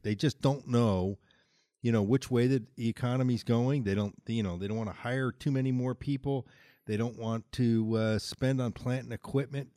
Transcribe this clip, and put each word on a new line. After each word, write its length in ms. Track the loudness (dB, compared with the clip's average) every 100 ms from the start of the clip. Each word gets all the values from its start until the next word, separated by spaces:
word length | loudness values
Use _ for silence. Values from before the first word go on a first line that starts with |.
They 100 | -4
just 260 | 0 0 2
don't 280 | 0 0 0
know, 500 | 2 4 2 0 -4 _ _ _ _ _ _
you 100 | 0
know, 120 | 2
which 260 | 4 2 2
way 160 | 2 4
the 180 | 2 -2 -6
economy's 680 | -4 -2 -2 0 2 0
going. 420 | 2 2 2 0 0
They 100 | 0
don't, 180 | -2 -6 -6
you 160 | -2
know, 160 | -2 -2
they 80 | -4
don't 100 | -4
wanna 160 | -6
hire 380 | -6 -6 -2 -2
too 180 | -2 -2
many 220 | 0 2
more 240 | 0 -2 -4
people. 520 | -4 -4 -2 -4 -6 -18 -20 _ -4
They 120 | -2
don't 200 | -2 -2
want 320 | -4 -4 -4
to, 420 | 0 2 4 2 2
uh, 240 | 2 0
spend 400 | -2 -2 0 0
on 140 | -2
plant 320 | -4 -4 -4 -6
and 80 |
equipment. 560 | -12 -4 -2 -2 -6 -8